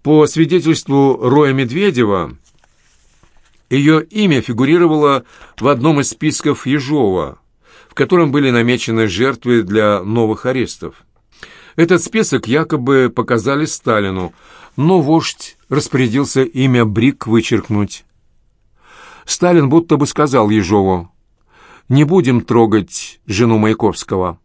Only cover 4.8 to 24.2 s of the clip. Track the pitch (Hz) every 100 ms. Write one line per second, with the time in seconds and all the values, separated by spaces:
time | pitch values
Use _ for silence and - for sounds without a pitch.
4.8 | 170 156 147 135 - - - - 120 135
5.8 | 135 143 135 - 151 - 151 127 131 143
6.8 | 131 151 107 92 73 - _ _ _ -
7.8 | _ - 135 180 156 143 135 120 117 123
8.8 | - 113 110 90 135 117 123 120 92 107
9.8 | 107 101 95 117 110 104 127 131 98 -
10.8 | 85 _ _ _ _ _ - - - -
11.8 | 165 175 - 220 214 127 107 139 160 151
12.8 | 123 135 123 123 110 120 113 139 156 -
13.8 | - 107 98 95 90 _ _ - - -
14.8 | 151 185 143 160 - - - _ _ 135
15.8 | - 139 127 123 143 135 127 127 135 123
16.8 | 113 104 123 - 107 113 110 110 - 104
17.8 | 101 - _ _ _ _ _ _ _ _
18.8 | _ - - - - - 180 175 139 160
19.8 | 165 147 143 - 147 127 107 107 90 104
20.8 | 95 90 85 _ _ _ _ _ - -
21.8 | _ 131 147 185 131 120 113 113 113 107
22.8 | 87 - - - - 98 120 110 107 107
23.8 | 110 87 - 98